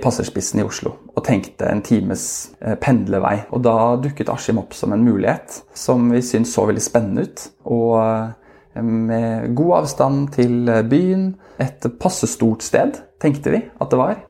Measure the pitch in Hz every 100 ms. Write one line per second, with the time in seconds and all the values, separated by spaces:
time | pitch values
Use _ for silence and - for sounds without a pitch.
0 | 131 - 101 101 - 104 104 - - -
1 | - - - 101 95 - - 104 98 110
2 | 95 92 - - - - - 104 - 123
3 | 98 98 - 104 - 135 120 113 117 120
4 | 143 143 110 120 - 110 95 - 104 104
5 | 120 101 98 156 - - - - - 127
6 | 120 120 123 110 117 - 107 104 - 117
7 | 104 101 98 - - - - 120 117 113
8 | 110 110 110 113 - - _ - 113 113
9 | 113 113 113 113 117 123 170 175 151 -
10 | 135 139 139 - 123 120 120 113 110 143
11 | 185 190 190 185 - - 127 - 127 120
12 | 185 - 127 - 113 113 - - 208 -
13 | - - - 143 - 190 - - 135 127
14 | 143 214